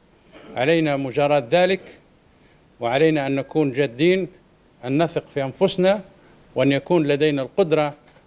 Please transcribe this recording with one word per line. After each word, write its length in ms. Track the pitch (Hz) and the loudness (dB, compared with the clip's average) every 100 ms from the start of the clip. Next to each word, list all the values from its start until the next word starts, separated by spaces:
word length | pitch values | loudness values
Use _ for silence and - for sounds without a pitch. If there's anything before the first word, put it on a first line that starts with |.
| _ _ _ - - 120 | _ _ _ -20 -12 -4
علينا 400 | 135 165 156 139 | 0 2 2 -2
مجاراة 480 | 135 120 143 147 120 | -4 -2 2 0 2
ذلك، 300 | 170 185 190 - - _ _ _ _ _ _ _ - | 2 2 0 -6 -20 _ _ _ _ _ _ _ -8
وعلينا 460 | 117 135 160 151 135 | -2 2 2 2 -2
أن 80 | |
نكون 380 | 139 135 160 147 | -4 -4 -2 -2
جادين، 560 | 123 139 120 170 190 175 - _ _ _ _ | 0 -2 0 0 0 -2 -12 _ _ _ _
أن 180 | 123 143 | -4 -2
نثق 220 | 165 156 - | 0 -4 -8
في 140 | 143 | -6
أنفسنا، 580 | 135 - 190 - 185 202 - - - - _ | -6 -2 -2 2 0 0 -4 -20 -20 -20 _
وأن 180 | 127 135 | -2 0
يكون 340 | 139 - 175 143 | 0 0 0 2
لدينا 360 | 143 156 143 | 0 0 -2
القدرة 520 | 127 - 180 156 147 143 _ _ | -4 -2 0 2 0 -4 _ _